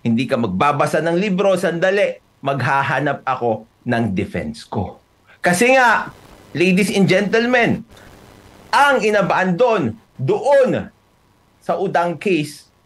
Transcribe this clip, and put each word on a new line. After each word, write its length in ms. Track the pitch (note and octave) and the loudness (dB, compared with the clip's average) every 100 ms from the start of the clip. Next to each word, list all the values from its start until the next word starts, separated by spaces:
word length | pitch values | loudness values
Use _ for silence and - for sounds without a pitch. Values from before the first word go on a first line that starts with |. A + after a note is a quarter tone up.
hindi 240 | A#2+ A2+ A#2 | -2 0 0
ka 120 | B2 | -2
magbabasa 600 | A2+ F#2 C#3+ C#3+ D3 D#3+ | -2 0 0 2 0 0
ng 120 | E3 | 0
libro, 400 | E3+ G#3 F#3 G3 | 0 0 0 0
sandali, 640 | F#3 F#3 E3 F#3 G3+ F#3+ - _ _ | 0 0 0 0 0 0 -4 _ _
maghahanap 800 | C#3 C#3 C#3 C#3 C3+ C3+ C#3+ C#3 | -6 -2 0 0 0 -2 -2 -4
ako 440 | - C3 A#2+ A2 - _ A#2+ | -6 -4 -2 -4 -8 _ -4
ng 280 | A#2 A2+ | -2 -2
defense 520 | F#2+ F#2+ F2 D#2 D2+ - | -4 -6 -8 -10 -12 -10
ko. 320 | A2+ F#2 - _ _ _ _ | -8 -8 -12 _ _ _ _
Kasi 320 | F3 F3+ A#3+ | -2 2 4
nga, 360 | C4 A#3+ G3+ - - - - - | 4 4 2 -4 -16 -20 -20 -8
ladies 360 | C#3 F#3 F#3 G3+ | -2 2 2 0
and 160 | G3+ E3 | 2 2
gentlemen, 800 | F#3 G3 A3+ A#3+ B3+ G#3+ - - - - - - - - - - | 2 0 0 2 2 0 -2 -8 -20 -20 -20 -20 -20 -20 -20 -2
ang 280 | B3+ C#4+ B3+ | 2 4 4
inabaan 520 | A3 G#3 F3+ D#3 F#3 | 2 2 2 0 0
doon, 280 | F3 B3 G#3 A#2+ - _ - | 2 2 2 -2 -6 _ -6
doon 720 | C3+ G3+ C4+ C#4 A#3+ B2 F2+ - _ _ _ _ _ _ | -2 0 4 4 4 0 -6 -16 _ _ _ _ _ _
sa 160 | - E3 | -6 -4
Udang 400 | F#3+ F3 F3 D#3+ | 0 0 0 -2
case, 480 | G#3 E3 D3 - - _ | -2 -2 -2 -10 -20 _